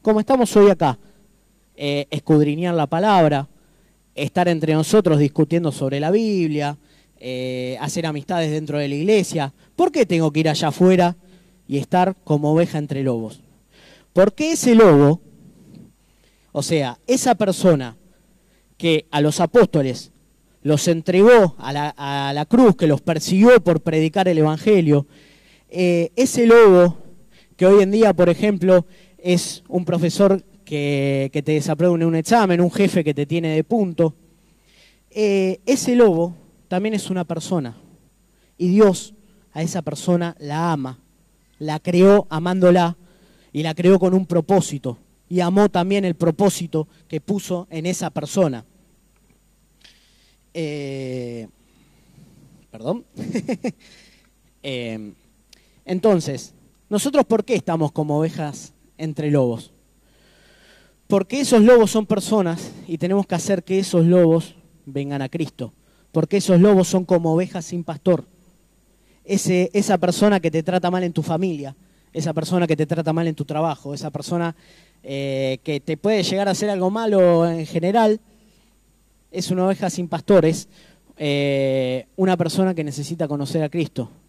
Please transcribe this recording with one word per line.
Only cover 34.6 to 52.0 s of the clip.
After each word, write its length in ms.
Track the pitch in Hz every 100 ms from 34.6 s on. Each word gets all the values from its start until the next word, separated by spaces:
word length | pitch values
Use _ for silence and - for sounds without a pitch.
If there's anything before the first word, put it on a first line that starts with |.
| _ _ _ _ _
eh, 480 | 208 214 196 185 190 -
ese 300 | 277 - 240
lobo 380 | 226 165 170 170 _ _ _
también 260 | 180 214 208
es 140 | -
una 160 | 185 175
persona. 500 | 165 - 180 123 - - _ _ _ _ _ _ _
Y 120 | 180
Dios 440 | 196 208 175 - - _ _ _
a 100 | 151
esa 200 | 165 180
persona 560 | 156 147 - 175 170 -
la 320 | 147 151 170
ama, 280 | 151 131 123 _ _ _ _ _ _
la 220 | 151 151
creó 480 | - 175 196 202 -
amándola 680 | 156 175 185 180 180 170 170 _ _ _ _ _
y 100 | 143
la 140 | 160 156
creó 240 | 180 190
con 140 | 185
un 120 | 185 180
propósito. 720 | 175 156 196 - 143 131 120 _ _ _
Y 100 | 180
amó 280 | 175 190 208
también 360 | 180 180 202 185
el 100 | 165
propósito 720 | 165 160 196 - 170 156 156 _ _
que 140 | 160
puso 460 | - 202 - 175 180
en 160 | 160 170
esa 240 | 180 175
persona. 560 | 151 147 - 170 120 - _ _ _ _ _ _ _ _ _ _ _ _ _ _ _ _ _ _
Eh, 920 | 175 156 147 139 135 131 127 120 117 107 _ _ _ _ _